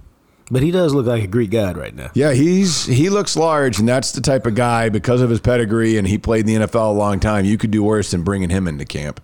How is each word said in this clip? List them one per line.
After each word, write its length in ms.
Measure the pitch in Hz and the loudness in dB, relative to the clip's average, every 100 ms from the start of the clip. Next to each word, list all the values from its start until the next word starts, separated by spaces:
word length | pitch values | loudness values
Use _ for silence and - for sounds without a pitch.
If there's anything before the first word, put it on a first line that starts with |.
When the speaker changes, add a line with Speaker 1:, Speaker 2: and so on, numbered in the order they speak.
| - _ _ _ - | -20 _ _ _ -4
Speaker 1:
But 140 | 127 | 0
he 80 | 151 | 0
does 220 | 180 170 | 2 2
look 120 | 139 120 | 2 0
like 180 | 117 | 0
a 40 | 98 | 0
Greek 240 | 117 107 | -2 0
god 240 | 113 98 80 | 0 -2 -4
right 180 | 57 | -10
now. 160 | 60 64 | -12 -4
Speaker 2:
Yeah, 180 | - 147 | 0 2
he's, 540 | 127 160 185 196 147 - | 2 2 2 2 -2 0
he 240 | 127 180 | 0 2
looks 260 | 202 190 151 | 0 -2 0
large, 440 | 160 156 135 101 | 0 2 0 0
and 100 | 113 | 0
that's 240 | 127 - | 0 -2
the 80 | - | -4
type 240 | 131 135 123 | 0 0 0
of 100 | 104 | 0
guy, 320 | 120 117 113 | 0 0 0
because 320 | 107 - 123 | -2 0 2
of 80 | 123 | 2
his 120 | 113 | 2
pedigree, 560 | - 120 113 113 113 110 | 0 0 0 0 2 2
and 100 | 95 | 0
he 100 | 107 | -2
played 240 | - 110 | 0 0
in 40 | 107 | 2
the 80 | 110 | 0
N 60 | |
F 120 | 107 117 | 0 0
L 160 | 110 | 0
a 20 | |
long 260 | 104 101 95 | 2 0 0
time, 240 | 110 104 | 0 0
you 140 | 98 107 | 0 0
could 140 | 113 | 0
do 120 | 107 | 0
worse 280 | 104 107 98 | 2 0 0
than 120 | 90 | -2
bringing 260 | 85 98 90 | -2 -2 0
him 160 | 95 90 | -2 -2
into 200 | 73 69 | -6 -8
camp. 340 | 73 73 69 | -10 -10 -12